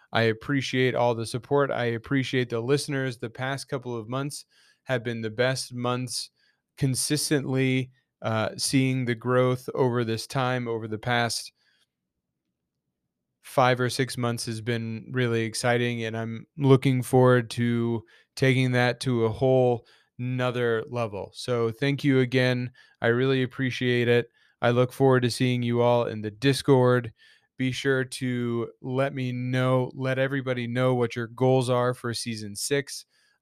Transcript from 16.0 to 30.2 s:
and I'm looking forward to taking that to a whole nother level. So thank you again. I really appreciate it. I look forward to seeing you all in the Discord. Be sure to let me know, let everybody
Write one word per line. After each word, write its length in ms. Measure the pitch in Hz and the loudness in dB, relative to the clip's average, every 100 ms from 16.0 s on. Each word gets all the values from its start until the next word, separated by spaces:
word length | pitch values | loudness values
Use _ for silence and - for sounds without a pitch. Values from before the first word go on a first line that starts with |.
and 120 | 113 113 | -6 -6
I'm 300 | 113 113 - - | -6 -8 -14 0
looking 440 | 139 135 139 127 | 6 6 6 0
forward 480 | 123 131 127 123 113 | 2 4 6 6 2
to 520 | - 120 120 117 117 - _ _ - | -2 0 0 -2 -4 -8 _ _ 0
taking 360 | 135 131 127 | 2 2 2
that 260 | 123 123 123 | 2 0 0
to 240 | 135 120 113 | -2 0 0
a 40 | |
whole 560 | 107 135 131 123 120 - _ _ - | 2 2 4 4 0 -6 _ _ -10
nother 680 | 123 127 127 123 120 113 - | -6 -2 -2 0 0 -2 -4
level. 420 | 120 113 98 92 | -6 -6 -6 -12
So 380 | - - 120 117 | -10 -4 -2 -2
thank 320 | 110 139 143 | 0 -2 0
you 160 | 147 131 | 2 2
again. 520 | 127 127 127 123 127 - _ - | 4 2 2 0 -4 -10 _ -2
I 60 | 117 | 0
really 360 | 120 135 135 | 2 2 0
appreciate 640 | 127 - 131 123 123 120 120 | -2 -2 -4 -2 0 2 4
it. 220 | 120 117 _ _ - | 2 2 _ _ -2
I 80 | 120 | 2
look 240 | 120 123 | 4 2
forward 300 | - 135 127 | 4 4 6
to 80 | 123 | 2
seeing 320 | - 127 123 | 0 0 0
you 180 | 120 120 | 0 2
all 240 | 120 120 117 | 4 4 0
in 160 | 107 | -4
the 80 | 107 | -8
Discord. 800 | 104 139 135 - 131 123 123 117 - _ _ _ - | -2 0 2 4 6 6 4 0 -12 _ _ _ -6
Be 140 | 131 | -4
sure 320 | 127 139 135 | -2 0 0
to 680 | 131 - 127 123 120 117 113 - | -2 -4 -4 -2 -2 -4 -6 -8
let 320 | 131 127 139 | -6 -2 -2
me 180 | 139 127 | -4 -6
know, 600 | 123 127 127 127 131 127 139 | -6 -2 0 2 2 0 -4
let 240 | 131 | -4
everybody 480 | 127 | 0